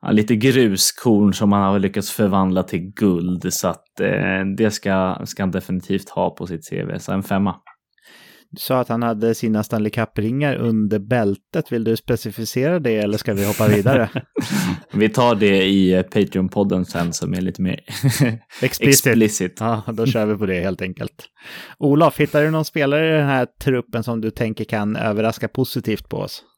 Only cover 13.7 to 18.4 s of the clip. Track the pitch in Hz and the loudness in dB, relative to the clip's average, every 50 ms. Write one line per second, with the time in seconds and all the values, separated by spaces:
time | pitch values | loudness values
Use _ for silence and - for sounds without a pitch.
13.7 | 104 104 98 113 139 131 113 110 - - - _ _ 453 - - - - 190 92 | 4 4 4 4 4 4 2 0 -4 -8 -10 _ _ -6 -4 -4 -2 -2 -2 -2
14.7 | 92 - - _ - 101 107 107 107 - 123 123 117 104 107 101 98 98 95 95 | -4 -4 -8 _ 0 2 2 2 4 4 4 4 4 4 4 4 6 6 4 4
15.7 | 98 98 95 92 92 92 92 - - 110 101 - - 95 92 95 - 107 101 101 | 4 4 4 6 4 4 2 0 0 0 0 2 0 -2 -2 -2 0 0 0 0
16.7 | 104 92 90 - - 87 87 87 87 - - 95 92 90 90 92 92 - 92 90 | 0 -2 -2 -2 -2 -4 -2 -2 -4 -4 -4 -4 -4 -4 -4 -4 -4 -4 -4 -4
17.7 | - - _ - - - - 139 117 - 131 123 110 117 | -4 -4 _ -12 -12 0 0 0 2 2 0 0 0 -4